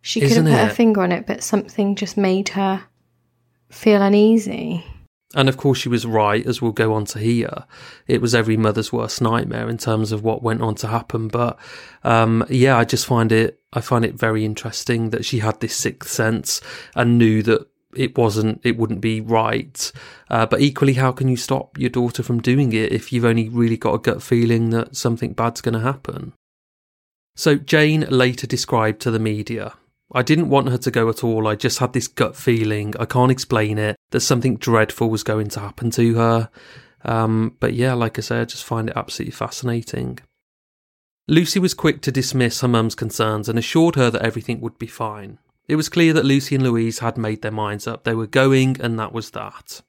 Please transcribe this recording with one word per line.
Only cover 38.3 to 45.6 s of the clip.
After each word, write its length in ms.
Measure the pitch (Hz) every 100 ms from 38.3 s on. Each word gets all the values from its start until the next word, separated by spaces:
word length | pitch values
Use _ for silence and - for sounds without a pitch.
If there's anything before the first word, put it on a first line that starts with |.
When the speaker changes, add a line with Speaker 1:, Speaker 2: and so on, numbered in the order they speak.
| 117
Speaker 2:
I 40 | 117
just 180 | -
find 240 | - 113 113
it 80 | -
absolutely 360 | - - -
fascinating. 840 | - 110 - 123 117 113 - 127 123 _ _ _ _ _ _ _ _ _ _ -
Lucy 320 | 156 170 196
was 160 | 185
quick 260 | - 156 147
to 100 | -
dismiss 480 | 131 131 135 120 -
her 60 | 127
mum's 260 | 120 110
concerns 540 | - 110 - 110 107 104
and 100 | 113
assured 380 | 110 165 165 147
her 140 | 123
that 120 | 117
everything 380 | 117 110 110 113
would 180 | 113 _
be 80 | 113
fine. 520 | - 110 107 101 107 _ _